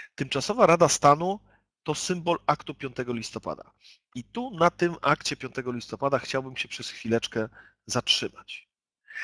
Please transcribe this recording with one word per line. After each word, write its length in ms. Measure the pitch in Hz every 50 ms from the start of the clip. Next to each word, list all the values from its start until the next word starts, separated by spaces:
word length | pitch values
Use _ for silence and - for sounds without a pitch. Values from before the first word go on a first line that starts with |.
| - - _
Tymczasowa 520 | - 139 131 - 135 - - 214 254 208
Rada 220 | 160 170 170 170 143
Stanu 520 | - - - 143 147 156 170 185 202 - _ _ _ _ _ _ _ _ -
to 120 | - 151
symbol 440 | - - - 180 175 160 170 170 - -
aktu 280 | - 147 - - - 139
piątego 380 | - 143 127 117 - 123 120 120
listopada. 600 | 113 110 - - 110 - 90 73 - - - _ _ _ - - _ _ _ -
I 100 | 240 -
tu 260 | _ - 240 247 262
na 200 | 208 160 170 170
tym 240 | - - 175 175 165 - -
akcie 340 | 139 151 - - - 143
piątego 360 | - - 123 - - 123 123 123
listopada 460 | 117 - - - - 139 139 139 123
chciałbym 380 | - - - 135 131 131 127
się 120 | - - -
przez 220 | - - 117 -
chwileczkę 580 | - - - 110 113 117 - - - 117 110 110 _ - - - _ _ _
zatrzymać. 840 | - - 123 - - - - 117 92 - - - - - - _ _ _ _ _ _ _ _ _ _ - -